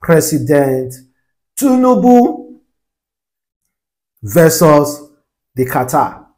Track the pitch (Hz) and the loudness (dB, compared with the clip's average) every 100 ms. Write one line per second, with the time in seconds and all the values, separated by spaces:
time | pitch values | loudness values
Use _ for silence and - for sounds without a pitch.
0 | - 165 156 151 120 147 139 131 131 127 | 0 0 0 -4 -2 0 0 -4 -6 -14
1 | _ _ _ _ _ - 277 254 254 247 | _ _ _ _ _ -4 -2 2 2 2
2 | 240 247 240 - - - _ _ _ _ | 4 4 2 -4 -16 -20 _ _ _ _
3 | _ _ _ _ _ _ _ _ _ _ | _ _ _ _ _ _ _ _ _ _
4 | _ _ 107 104 165 156 165 147 143 - | _ _ -4 2 2 2 2 2 0 -6
5 | - _ _ _ _ - 127 - 127 151 | -16 _ _ _ _ -8 -6 -4 -4 -4
6 | 127 - _ | -4 -8 _